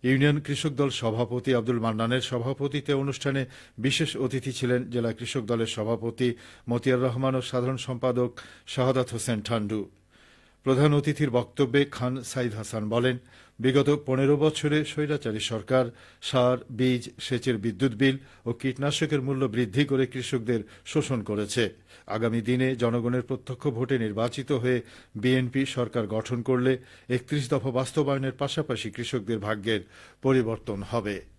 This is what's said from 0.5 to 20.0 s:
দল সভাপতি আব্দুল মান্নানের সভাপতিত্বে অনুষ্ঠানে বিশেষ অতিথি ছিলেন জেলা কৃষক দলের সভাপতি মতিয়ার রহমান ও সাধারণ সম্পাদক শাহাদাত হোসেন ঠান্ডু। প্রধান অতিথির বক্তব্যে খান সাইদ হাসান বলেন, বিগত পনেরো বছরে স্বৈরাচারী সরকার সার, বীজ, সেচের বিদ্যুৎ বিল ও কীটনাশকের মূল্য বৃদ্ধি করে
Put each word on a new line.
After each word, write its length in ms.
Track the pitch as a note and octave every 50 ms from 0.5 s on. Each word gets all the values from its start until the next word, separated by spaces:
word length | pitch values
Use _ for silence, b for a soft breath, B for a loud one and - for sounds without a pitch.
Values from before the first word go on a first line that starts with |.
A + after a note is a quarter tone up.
| C#3+ C#3 - D#3+ C3+
দল 160 | B2 C#3+ C#3
সভাপতি 600 | - - - A2+ G#2+ A2+ B2 G#2 A#2+ B2 A#2+ - B2+
আব্দুল 260 | A#2+ A2 A#2 B2+ A#2
মান্নানের 420 | A2 A2+ A2 G#2+ A2+ A2+ B2 B2+ A#2
সভাপতিত্বে 720 | - - B2 A2+ B2+ C#3 - C#3 C#3+ C3 D3 C#3 - D3
অনুষ্ঠানে 480 | C3+ C#3 C#3 C3+ - - C#3+ C3+ C#3 C3 C3+ B B B B B -
বিশেষ 320 | G#2+ C3+ C3+ - D#3+ C#3 -
অতিথি 360 | A2 C3 B2+ - C3 - C3+ B2
ছিলেন 280 | - C3 B2 B2 B2 B2+ -
জেলা 220 | A#2 B2 A#2 A#2 A2
কৃষক 300 | A2+ B2 A2+ - C#3 A#2
দলের 260 | G2+ A#2+ A2+ A2+ A2+ -
সভাপতি 540 | - G#2+ G#2+ A#2 G#2+ A2 A#2 A2+ - C3 B2 A#2 B B B B B B -
মতিয়ার 360 | A#2+ A#2+ - C3+ B2+ B2 B2+
রহমান 280 | C3 A#2 B2 C3+ C3 C3
ও 60 | C3 B2
সাধারণ 360 | - - B2+ B2 B2+ C3 B2+
সম্পাদক 520 | - - C3 A#2 - C3 B2 B2 B2 A#2+ A#2+ B B B B B B
শাহাদাত 420 | - - - B2+ B2+ C3+ C3 B2 -
হোসেন 300 | - A#2 - - A#2 G#2+ G#2
ঠান্ডু। 400 | - A#2+ A#2 G#2+ G2+ A2 G#2+ G2 - _ _ _ b b b b b b b b b b b b
প্রধান 260 | C3 C3 B2+ D3 D3+ D3
অতিথির 360 | C#3+ C#3 D3+ D3 - D3+ C3+
বক্তব্যে 500 | A2+ B2 A2+ - - - C#3+ B2+ A#2 C#3+ C#3+ C#3
খান 240 | - - B2 B2+ B2+ C3+ A#2+
সাইদ 300 | - - C3+ B2 A#2+ G#2+
হাসান 300 | A2 G#2+ - - A2+ G#2+ G#2
বলেন, 280 | A2 A#2+ A#2+ B2+ B2+ B2 - B B B B B B _
বিগত 300 | A2+ C3 B2+ C#3+ C#3 C#3+ D3 D3 D3
পনেরো 300 | - C3 C3 C#3 C3+ D3
বছরে 420 | C#3+ D3+ D#3 D3+ - - D3+ C#3+ D3+ D3+
স্বৈরাচারী 560 | D3 - - D3+ C#3+ D#3 C#3+ - A#2+ G#2+ G#2+
সরকার 440 | G#2 - A#2+ A2 G2 - C3 C3 B2+ A#2 A2+ B B B B B B
সার, 360 | - - C3 B2 B2 B2+ B2+ - - B2+
বীজ, 300 | A2 B2+ B2+ B2+ B2 A#2+ - - -
সেচের 380 | - - C3 A#2+ - C3+ B2 A2
বিদ্যুৎ 340 | G2 A#2 G#2 F#2 C3 C3+ A2+
বিল 220 | G#2 C3 C3+ C3+ C3+ B B B B B
ও 60 | A#2+ A#2
কীটনাশকের 680 | - - C3+ B2 B2+ C#3 C#3+ D3 - E3 D3+ D3+ C#3+ B2+
মূল্য 200 | C3+ C#3 C3 C3+
বৃদ্ধি 360 | B2 G2+ A#2 B2 G#2 F#2 C3+ D3
করে 200 | C#3 C#3 C3